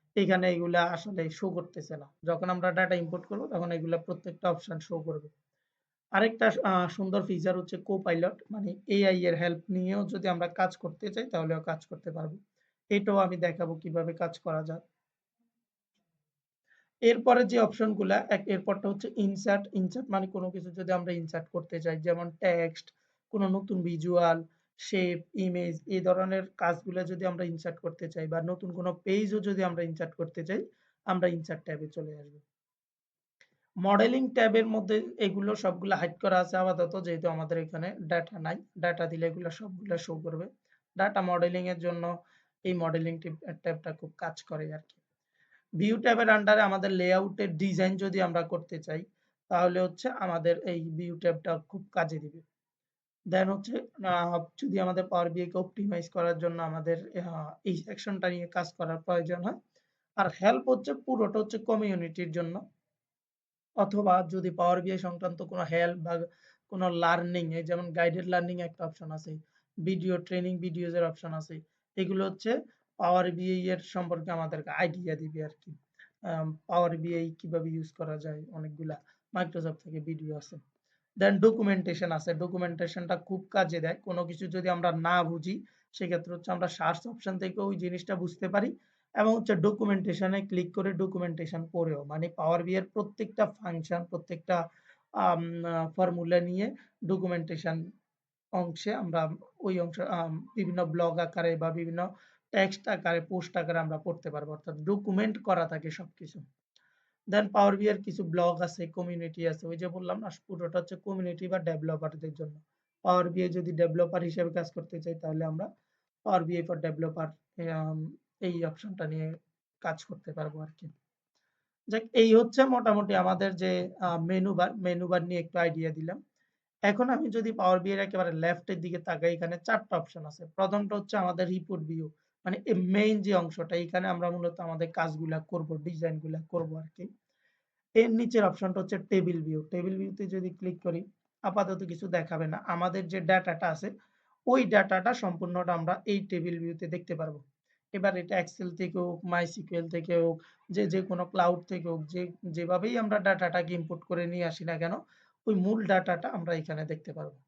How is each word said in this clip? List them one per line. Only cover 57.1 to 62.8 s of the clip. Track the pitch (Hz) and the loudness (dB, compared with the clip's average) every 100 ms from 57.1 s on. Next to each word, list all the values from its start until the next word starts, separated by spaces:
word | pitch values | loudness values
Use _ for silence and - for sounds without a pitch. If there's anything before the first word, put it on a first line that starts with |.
| 185 | -8
আহ, | 175 160 151 - | -6 -6 -8 -8
এই | 214 165 | -4 -4
সেকশনটা | 165 202 - 190 185 | -4 -10 -6 -2 -2
নিয়ে | 175 175 | -2 -4
কাজ | 180 165 | -4 -4
করার | - 160 160 | -4 -6 -4
প্রয়োজন | - 175 160 175 | 0 0 0 -2
হয়। | 185 - _ _ _ _ _ - | -4 -6 _ _ _ _ _ 0
আর | 190 - | 0 4
হেল্প | 190 262 - | 4 4 4
হচ্ছে | 254 285 | 2 2
পুরোটা | 277 - 247 208 214 | -4 -2 2 2 2
হচ্ছে | 214 220 | -2 -2
কমিউনিটির | 220 220 208 185 165 160 175 | 0 2 2 0 -2 -4 -4
জন্য, | 160 165 180 202 _ | -2 -4 -6 -12 _